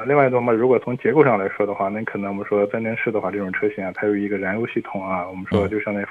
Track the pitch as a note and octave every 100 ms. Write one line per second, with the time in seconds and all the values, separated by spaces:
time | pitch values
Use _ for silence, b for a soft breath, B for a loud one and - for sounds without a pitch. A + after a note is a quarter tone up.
0 | C3 C#3+ C3+ B2 B2 A2+ B2+ A#2 - B2
1 | C3 D3 C3+ G#2+ G2 - G2+ G2+ G2 G#2+
2 | A2 G#2 G2 G2+ G2+ G#2 G2+ A2+ A2 A2+
3 | - G#2+ G#2+ G2+ F#2+ F#2 G#2+ G#2 F#2 F2+
4 | G#2+ G2+ G2+ G2+ F#2+ G#2+ A#2+ A#2 - G2
5 | F#2+ F#2 F2+ F#2 G2 G#2+ G2 G#2+ G#2+ G#2
6 | G2+